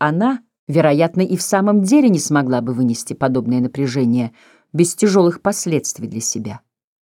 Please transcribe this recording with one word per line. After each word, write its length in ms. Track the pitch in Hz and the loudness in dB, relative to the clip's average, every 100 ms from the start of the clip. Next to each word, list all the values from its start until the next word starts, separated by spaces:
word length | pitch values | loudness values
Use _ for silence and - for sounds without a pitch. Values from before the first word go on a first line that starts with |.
она, 420 | 151 160 233 262 - _ - | -2 0 0 -2 -8 _ -2
вероятно, 540 | 151 156 147 165 180 | 2 2 2 2 0
и 160 | 185 180 | -2 -2
в 60 | |
самом 400 | - 196 196 208 | -2 0 2 2
деле 260 | 190 285 262 | 4 4 4
не 100 | 170 | 2
смогла 420 | - 147 131 123 | 2 0 2 0
бы 120 | 117 | -2
вынести 420 | 123 127 117 - | 0 0 -2 -6
подобное 460 | - 139 127 113 123 | -4 -2 0 0 -2
напряжение 720 | 123 131 139 127 120 120 117 - _ _ _ | -2 -2 -4 0 0 0 -2 -8 _ _ _
без 240 | 151 170 - | 0 0 2
тяжёлых 440 | 214 196 175 170 | 2 4 2 0
последствий 680 | 202 202 175 156 - - 113 | -4 -4 -2 -4 -4 -8 -10
для 120 | 110 | -8
себя. 420 | - 113 110 107 - _ _ _ | -8 -8 -8 -12 -18 _ _ _